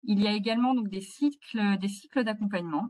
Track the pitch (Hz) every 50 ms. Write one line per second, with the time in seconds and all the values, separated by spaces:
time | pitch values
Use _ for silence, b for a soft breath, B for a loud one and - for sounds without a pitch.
0 | _ - 208 196 208 208 208 208 196 220 226 233 247 254 262 254 226 202 190 190
1 | 190 - - - 294 294 285 _ _ - - 226 208 202 202 190 185 202 202 202
2 | - - - 277 247 220 214 214 214 202 196 185 175 170 160 151 202 247